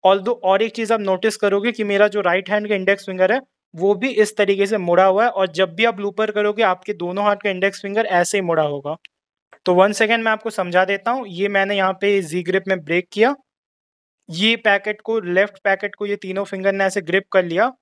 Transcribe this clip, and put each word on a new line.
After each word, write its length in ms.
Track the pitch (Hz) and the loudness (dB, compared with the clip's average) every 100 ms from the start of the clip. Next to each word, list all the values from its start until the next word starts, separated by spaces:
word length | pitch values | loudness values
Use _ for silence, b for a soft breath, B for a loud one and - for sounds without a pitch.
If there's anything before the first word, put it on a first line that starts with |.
Although 320 | 185 196 190 240 | 4 2 0 -2
और 180 | 190 196 | 0 2
एक 140 | 220 220 | 0 -4
चीज़ 180 | 214 | -2
आप 60 | 226 | -2
नोटिस 380 | 196 185 220 - | 0 -2 -2 0
करोगे 340 | 208 202 226 | 0 0 -2
कि 120 | 233 | -4
मेरा 240 | 208 202 208 | -2 2 2
जो 140 | 202 | 2
राइट 280 | 180 185 185 | 0 -2 0
हैंड 180 | 208 208 | -4 -2
का 60 | 202 | -2
इंडेक्स 300 | 185 196 - | 0 0 -4
फिंगर 260 | 185 185 | 0 2
है 60 | 247 262 _ _ | 2 -4 _ _
वो 200 | 165 196 196 | -2 0 0
भी 140 | 262 | 0
इस 240 | 214 208 - | 2 0 2
तरीके 280 | 202 196 196 | 0 2 0
से 120 | 208 | 0
मुड़ा 280 | 175 175 190 | 2 4 4
हुआ 180 | 190 | 4
है 60 | 240 | 0
और 160 | 196 190 | 0 -4
जब 260 | 160 185 165 | 0 -2 0
भी 100 | 226 | -2
आप 140 | 196 | 0
लूपर 320 | 202 208 214 | -6 -4 -4
करोगे 320 | 208 208 208 | 0 -2 2
आपके 300 | 214 180 - 180 | 0 0 -6 -8
दोनों 300 | 175 185 208 | -6 -2 0
हाथ 180 | 202 | 0
का 60 | 208 | -2
इंडेक्स 320 | 185 196 196 | 0 -2 -2
फिंगर 240 | 202 208 226 | -4 -2 0
ऐसे 320 | 175 175 202 | 0 2 0
ही 40 | |
मुड़ा 200 | 180 160 | 0 0
होगा। 320 | 147 143 143 160 - _ _ _ _ - - | 0 -4 -8 -10 -14 _ _ _ _ -8 0
तो 80 | 180 | 4
once 260 | 196 202 | 4 4
again 180 | 214 226 | 0 2
मैं 120 | 226 | 0
आपको 180 | 214 226 | -2 -4
समझा 360 | 214 180 180 190 | -6 0 0 2
देता 260 | 196 226 | -2 -2
हूँ, 160 | 254 202 | -4 -6
ये 200 | 175 202 | -4 0
मैंने 280 | 202 196 202 | 0 0 0
यहाँ 160 | 190 185 | 0 0
पे 200 | 202 202 | 0 0
जी 180 | 165 175 | 0 -6
ग्रिप 200 | 170 185 185 | -2 -2 -2
में 120 | 185 | -6
ब्रेक 280 | 147 170 180 | -2 -2 -2
किया, 220 | 202 233 285 _ _ _ _ _ _ _ _ - | 2 2 2 _ _ _ _ _ _ _ _ -14
ये 260 | 165 214 226 | -2 0 2
पैकेट 440 | 220 202 220 208 | 0 0 -2 -8
को, 180 | - 226 | -4 -4
लेफ्ट 380 | 180 180 208 202 | 0 0 0 -2
पैकेट 320 | 208 196 202 - | -2 -2 -4 -8
को 100 | 208 | -6
ये 100 | 202 | -6
तीनों 260 | 185 185 196 | -6 -6 -6
फिंगर 280 | 190 196 | -2 -2
ने 120 | 196 190 | 0 0
ऐसे 160 | 202 | -2
ग्रिप 240 | 165 185 - | -2 -4 0
कर 140 | 190 175 | 0 0
लिया। 260 | 170 240 254 | 0 0 -2